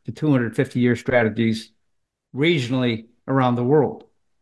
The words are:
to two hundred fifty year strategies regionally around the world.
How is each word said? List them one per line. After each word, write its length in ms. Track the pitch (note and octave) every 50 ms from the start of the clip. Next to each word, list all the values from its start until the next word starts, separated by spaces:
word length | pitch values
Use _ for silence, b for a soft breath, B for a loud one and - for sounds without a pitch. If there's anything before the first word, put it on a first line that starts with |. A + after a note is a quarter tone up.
| -
to 60 | - -
two 180 | - D#3 D#3
hundred 260 | C#3 B2+ A#2 A2 -
fifty 240 | - C3+ - - B2+
year 160 | A#2+ B2 A#2+
strategies 760 | A#2 - - B2 A#2+ A#2 A2 G#2+ A2+ A#2 A2+ A2 A2 - - _ _ _ _ _ _ _ _ _ _ _ _ -
regionally 720 | B2 D3 E3+ F3 D3+ A#2+ A#2 C3 B2+ B2+ A#2+ A2+ A2 - _ _ _ - -
around 260 | C3+ C3+ B2+ B2 A#2+
the 100 | A#2+ B2
world. 400 | B2 D3 D#3 C3 F#2 - - - _ _ _ _ _ _ _